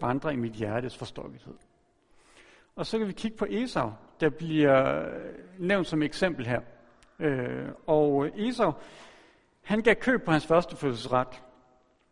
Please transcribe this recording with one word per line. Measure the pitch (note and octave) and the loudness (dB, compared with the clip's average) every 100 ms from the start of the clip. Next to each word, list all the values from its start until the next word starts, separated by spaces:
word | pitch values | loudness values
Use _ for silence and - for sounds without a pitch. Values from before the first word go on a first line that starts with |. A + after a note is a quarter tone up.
vandrer | B2+ C3 D#3+ | -2 -2 -2
i | C3+ | -4
mit | A#2 | -4
hjertes | A2 G#2+ A2 B2+ - | -4 -4 -2 -4 -8
forstokethed." | - - - - - - _ _ _ _ _ _ _ - - - _ - | -12 -12 -14 -16 -18 -20 _ _ _ _ _ _ _ -20 -20 -20 _ -10
Og | E3+ | -4
så | A3 | -2
kan | G#3+ | -2
vi | |
kigge | - A3 - | -4 -6 -4
på | G#3 | -4
Esau, | G3+ B3 F#3 A#2+ G#2+ - - | -2 -2 -2 -2 -6 -16 -2
der | D#3+ | 0
bliver | C3+ E3 D#3 D3 C3+ C3+ D3 - - - - - F#3 | 0 -2 4 8 8 6 2 -4 -8 -12 -14 -16 -6
nævnt | F3+ G3 E3+ | 0 0 2
som | D#3+ | 0
eksempel | D3 - F#3 C#3 A#2 | 0 0 -2 0 -2
her. | B2 - - _ _ _ - | -2 -4 -16 _ _ _ -4
Øh, | D#3+ C3 B2 B2+ C#3 - - | -2 -2 -2 -6 -8 -8 0
og | D#3 D3+ C#3 D3 | 4 4 2 0
Esau, | - A3 A#3+ G3 C#3+ - - - - _ _ _ _ | -2 -4 0 0 0 -8 -20 -20 -20 _ _ _ _
han | - G#3+ | -4 2
gav | A3+ | 4
køb | G3+ - B3+ | 4 4 0
på | - | 2
hans | D#3 - | 0 4
førstefødselsret | E3 F3 - C#3+ A#2+ A#2+ B2+ B2+ - - - _ _ _ _ _ | 2 2 -2 -4 -4 0 0 0 -6 -20 -20 _ _ _ _ _